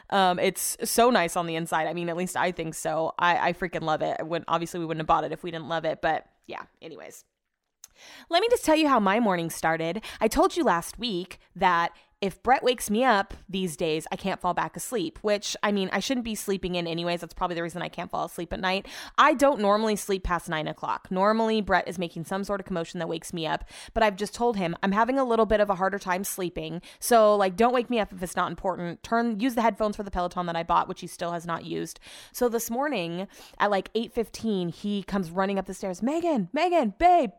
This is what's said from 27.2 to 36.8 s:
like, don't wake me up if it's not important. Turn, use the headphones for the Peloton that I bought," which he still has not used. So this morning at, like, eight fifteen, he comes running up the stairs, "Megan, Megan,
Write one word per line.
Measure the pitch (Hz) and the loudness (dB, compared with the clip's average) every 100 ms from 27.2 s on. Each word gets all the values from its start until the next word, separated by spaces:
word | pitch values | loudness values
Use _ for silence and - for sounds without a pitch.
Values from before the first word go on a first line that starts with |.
| 214 208 | 8 6
like, | 190 180 | 2 4
don't | 233 | 2
wake | 247 226 | 2 0
me | 240 | -2
up | 196 | -2
if | 185 | -6
it's | 185 190 | -6 -2
not | 180 | -4
important. | 165 190 175 175 - | -2 -4 -4 -6 -8
Turn, | - 233 233 208 | -2 0 0 0
use | 262 | 0
the | 240 | 2
headphones | 226 196 214 208 | 2 2 -2 -2
for | |
the | 196 | -6
Peloton | - 175 185 175 | -4 -4 -4 -4
that | 170 | -4
I | |
bought," | 170 170 175 | 2 2 2
which | 185 | -4
he | 175 | -12
still | - 170 | -8 -6
has | 170 170 | -4 -4
not | 160 170 | -6 -4
used. | 165 165 - - - - | -6 -6 -10 -18 -20 -18
So | - 247 | -2 0
this | 226 226 | 0 -2
morning | 233 294 240 170 175 202 - - - | -2 -2 -2 -2 -4 -8 -12 -18 -2
at, | 202 | 2
like, | 196 - | 2 0
eight | 220 226 | -4 -4
fifteen, | 240 214 - 226 196 175 | -4 -6 -4 -2 0 -2
he | - 208 202 | -4 -4 -4
comes | 185 196 165 | -2 -4 -2
running | 175 196 196 | -2 0 -2
up | 185 | -4
the | 190 | -6
stairs, | 196 175 | -8 -4
"Megan, | 240 330 339 277 175 | -2 0 0 0 0
Megan, | 285 349 339 | 0 2 4